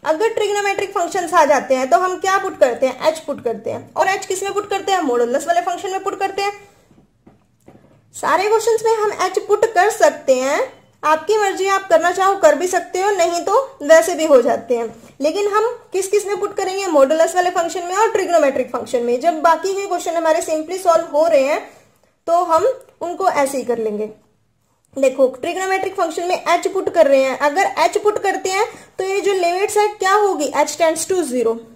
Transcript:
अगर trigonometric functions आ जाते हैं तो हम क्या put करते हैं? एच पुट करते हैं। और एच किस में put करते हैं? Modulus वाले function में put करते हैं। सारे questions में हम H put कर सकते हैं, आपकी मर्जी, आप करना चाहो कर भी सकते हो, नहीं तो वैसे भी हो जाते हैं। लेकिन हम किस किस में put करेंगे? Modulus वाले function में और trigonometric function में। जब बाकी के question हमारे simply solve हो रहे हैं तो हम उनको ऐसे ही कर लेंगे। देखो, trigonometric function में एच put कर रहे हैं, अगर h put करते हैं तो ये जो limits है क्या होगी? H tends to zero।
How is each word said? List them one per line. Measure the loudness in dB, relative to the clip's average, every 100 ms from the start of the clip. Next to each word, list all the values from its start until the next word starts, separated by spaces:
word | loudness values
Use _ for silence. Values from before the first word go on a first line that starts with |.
| -2
अगर | 0 0
trigonometric | 0 -2 0 -2 -2 -4
functions | -4 -2 -4 0
आ | 2 4
जाते | 2 2 -2
हैं | 2
तो | 2
हम | 2 -2
क्या | 0 0
put | -2 0
करते | 0 2 -4
हैं? | 0 -2
एच | -2
पुट | -8 -6
करते | -6 -6 -8
हैं। | -10 -10
और | -2 -2
एच | -2 -4
किस | -6
में | -4
put | -6 -4
करते | -6 -2
हैं? | -2
Modulus | 0 0 0 -2 0
वाले | -2
function | -2 -8 -6
में | -6
put | -6 -6
करते | -6 -4
हैं। | -6 -6 -20 _ _ _ _ _ _ _ _ _ -20 -20 _ _ _ -8
सारे | 0 0
questions | 2 2 2 0 2
में |
हम | 0 0 -2 -2
H | -2 0
put | 2 2
कर | 2 2
सकते | 4 2 2 0 2
हैं, | 2 -2 -2 -8 _ _
आपकी | 0 0 2 0
मर्जी, | 0 0 0
आप | 0 2
करना | 2 2
चाहो | 2 0 4
कर | 4 4
भी | 0
सकते | -2 -4 -2
हो, | 0
नहीं | 2 0 0
तो | 0 0 0 -8
वैसे | 6 6 6 -2
भी | 4
हो | 4
जाते | 4 -2 -2 -4
हैं। | -4 -10 -20 _
लेकिन | -2 0 0
हम | 0 -2 -4 -8
किस | -6 0
किस | -2 -2
में | -6
put | -6 -4
करेंगे? | -6 -4 0
Modulus | 4 4 4 2 2
वाले | 0
function | 0 -2 -4
में | -6 0
और | 0
trigonometric | 0 2 2 2 0 -4
function | -6 -4 -2
में। | 0 0
जब | 0 2
बाकी | 2 2 0
के | -6 -4
question | -6 -4 -2
हमारे | 0 0
simply | 0 -4 -4 -2
solve | 2 2 2 0
हो | 4
रहे | 4
हैं | 2 -2 -6 -20 _ _ _ _ -2
तो | 0 2
हम | 2 2 -2 -10 _
उनको | -10 -2 0
ऐसे | 0 -2 -2
ही |
कर | -4 -4
लेंगे। | -4 -6 -8 -12 _ _ _ _ _ _ _ 0
देखो, | 0 2 0
trigonometric | 0 -6 -4 -2 -2 -2 -2
function | -4 -2 -4
में | -4
एच | 0 0 0
put | -2 -2
कर | 2 4
रहे | 4
हैं, | 2 0
अगर | -2 0 -2 0
h | 0 2
put | -2 0
करते | -2 -4 -4
हैं | -2 -4 -6 -20 -8
तो |
ये | -4 -2
जो | -2
limits | 0 0 0 -2 0
है | 0
क्या | 0 0
होगी? | 2 2 0 -4
H | 0 -2
tends | 2 0 0 -2
to | -2 -2
zero। | -2 -2 -4 -10